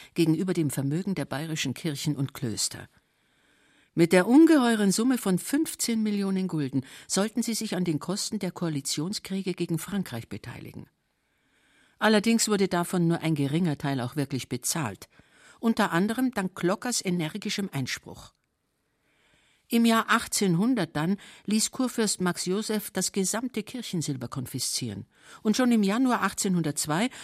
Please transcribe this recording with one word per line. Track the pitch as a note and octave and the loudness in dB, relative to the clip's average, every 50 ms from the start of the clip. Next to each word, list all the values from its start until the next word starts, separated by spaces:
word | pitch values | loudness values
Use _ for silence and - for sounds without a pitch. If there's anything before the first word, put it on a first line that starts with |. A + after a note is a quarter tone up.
| - - - | -20 -8 0
gegenüber | F3+ E3 D#3+ D#3+ D#3+ F#3+ F#3 F3 | 0 2 2 4 2 0 -2 0
dem | F3 D#3 C3+ | 0 0 -2
Vermögen | - C#3+ C3+ C#3 D3 F3 F#3+ G3+ F#3 | -2 -2 -2 -2 -2 -2 -2 -4 -4
der | D3+ C#3 | -4 -4
bayerischen | - C3 C#3 D#3+ E3 D#3+ D3+ - C#3 A#2+ | -6 -6 -8 -6 -6 -6 -4 -4 -4 -6
Kirchen | - - E3 C#3 C3 - D3+ D3 | -4 -6 -6 -6 -4 -2 -2 -2
und | C3+ C#3 B2+ - | -2 -2 -4 -4
Klöster. | - C3+ A2+ G#2 - - - - F#2+ F#2+ - _ _ _ _ _ _ _ _ _ _ _ _ _ _ _ _ _ _ _ _ - | -6 -6 -4 -4 -4 -4 -6 -6 -10 -16 -18 _ _ _ _ _ _ _ _ _ _ _ _ _ _ _ _ _ _ _ _ 2
Mit | D#3 E3+ E3 | 2 4 6
der | F#3 F3+ F3 | 6 6 6
ungeheuren | G#3+ B3 D4+ E4 E4 D#4+ C#4+ B3 A#3 A3+ G#3+ G#3 G3 | 8 8 8 10 10 8 6 6 4 2 4 4 2
Summe | F3+ - A3+ C4 B3+ | 2 2 2 2 0
von | A3+ - G3 F#3 F3 | 0 0 0 0 0
fünfzehn | - - C#4 D4+ D#4+ - - - - - A#3 A3 G#3+ | 0 0 0 0 0 -2 -4 -6 -4 -2 0 0 0
Millionen | G#3+ G#3 G3+ G3 G3 F#3+ F#3+ F#3+ F3 | 0 0 0 0 0 0 -2 -2 -2
Gulden | E3 D#3 C#3+ B2+ C3+ C3+ - - - - - | -2 -2 -2 0 -2 -2 -4 -4 -16 -20 -10
sollten | - - F#3+ G3+ A3+ - A#3 A3+ | -4 -2 0 0 0 -2 -4 -4
sie | A#3 A3 | -2 -4
sich | - A3+ G#3 G3 | -4 -4 -4 -2
an | F#3 F3+ | -2 0
den | E3+ D#3 D3 | 0 0 -2
Kosten | - - F#3+ G#3 - - A3 G#3 | -2 -4 -6 -4 -4 -6 -6 -4
der | - F3 | -6 -6
Koalitionskriege | - - F3+ E3 D#3 C#3 - - - D3 D3+ F#3 G#3+ - - - F#3+ G3 F#3 F3+ F3 | -6 -4 -4 -2 -2 -4 -4 -4 -4 -4 -4 -4 -6 -8 -8 -6 -6 -4 -4 -4 -4
gegen | - F3 E3 E3+ D#3 | -4 -2 -2 -2 -4
Frankreich | - - G3+ G3 F3 - - A#2 - | -4 -4 -4 -4 -4 -4 -8 -10 -10
beteiligen. | - - - - A#2 - - - - - A2+ - _ _ _ _ _ _ _ _ _ _ _ _ _ _ _ _ _ _ _ _ _ _ - | -10 -12 -12 -12 -12 -14 -14 -14 -14 -16 -16 -18 _ _ _ _ _ _ _ _ _ _ _ _ _ _ _ _ _ _ _ _ _ _ 2
Allerdings | G#3 G#3+ A3 G#3 G3 A#3 A#3 A3 - | 4 4 4 6 4 4 2 2 2
wurde | G#3+ G#3 G3 G3 F3+ | 2 2 2 2 2
davon | F#3+ F3 E3+ - - F3+ E3+ E3 | 2 0 -2 0 0 2 4 4
nur | E3+ - | 2 2
ein | - D#3+ D#3+ | 2 0 2
geringer | C#3+ C#3 C3+ D3 E3+ F#3 D#3+ C#3+ | 2 0 0 2 2 2 2 0
Teil | - - C#3+ C#3 C3 | 0 -2 -2 -2 -2
auch | A#2 A#2+ - | -4 -4 -2
wirklich | D3 C#3 - C3+ A#2+ - | -4 -4 -2 -4 -8 -6
bezahlt, | - C3 A#2+ - - - E3+ C#3+ G#2+ F#2+ - - _ _ _ - _ _ _ - - - - | -6 -8 -4 -4 -4 -2 -2 -2 -4 -6 -8 -16 _ _ _ -20 _ _ _ -20 -20 -14 -2
unter | - A3+ A3+ - G3+ F3 | 0 0 2 2 2 2
anderem | F3+ E3+ G3 G#3+ A3+ B3+ C4 B3 | 2 2 2 2 0 0 0 0
dank | - G#3 F#3 F3+ - | 0 -2 -4 -4 -4
Klockers | - - F3 F#3+ - - B3 A#3 - - | 0 0 0 0 0 -2 -4 -4 -2 -2
energischem | F#3+ F3+ F3+ D#3 D3+ - G3+ - G#3+ - - G3+ F#3+ - | -2 -2 -2 -2 -4 -6 -6 -6 -6 -4 -4 -6 -6 -4
Einspruch. | C#3 B2+ - - - - - - - - - _ _ _ _ _ _ _ _ _ _ _ _ _ _ _ _ _ _ _ _ _ _ _ _ _ _ _ | -6 -4 -4 -6 -10 -10 -16 -18 -18 -18 -20 _ _ _ _ _ _ _ _ _ _ _ _ _ _ _ _ _ _ _ _ _ _ _ _ _ _ _
Im | - A#3+ A#3 A#3 | 0 2 4 6
Jahr | A#3 A3+ A3+ G#3 | 6 4 4 2
achtzehnhundert | - G#3+ A#3 - - - - G#3 F#3+ E3 E3 G#3+ B3 C4 G#3+ E3 - - | 2 2 0 0 -2 -2 0 2 4 4 4 2 2 2 0 0 -2 -2
dann | D3 D#3 F3 G3+ - - - - - - | -2 0 0 -2 -2 -6 -20 -20 -12 -4
ließ | - G#3+ A3 - - | -2 0 0 0 -2
Kurfürst | - - C4 A#3 - A#3 A3 G3+ - - | -2 -2 -4 -2 0 0 0 0 0 0
Max | F3+ F3+ E3 - - | -2 -2 -2 -2 -2
Joseph | F#3 F#3 G#3 A3 - G#3+ G#3+ - - | -2 -2 -2 -2 -2 -4 -4 -4 -4
das | - F#3+ F3+ - | -4 -4 -4 -2
gesamte | - G3 F#3+ F3+ - A3 C4 A#3+ - A3 G3+ | -2 -2 -2 0 -2 -2 -4 -4 -6 -6 -8
Kirchensilber | - - B3 A3 - - E3 C#3+ - C#3 B2+ B2 - | -8 -10 -12 -10 -4 -4 -4 -2 -2 -4 -6 -6 -8
konfiszieren, | - C#3 B2+ - - B2 - - - - C3 A2+ G2+ G2+ G#2 _ _ _ - - - - - | -8 -8 -8 -8 -6 -6 -4 -4 -4 -4 -6 -6 -8 -10 -12 _ _ _ -20 -20 -16 -4 -2
und | G#3+ G#3+ | 0 2
schon | - B3+ A#3+ A#3+ | 2 4 4 4
im | A3 G3+ | 4 4
Januar | F#3+ G#3 B3 C4+ B3+ A#3 G3+ | 2 2 2 2 2 2 0
achtzehnhundertzwei | F#3+ G3 - - - G3 F3+ F3 D#3+ D3 C#3+ - - D3+ D3 E3+ A#3 B3+ - - | 0 -2 -2 -2 0 2 2 2 2 0 -2 -4 -2 -2 0 0 0 -2 -4 -8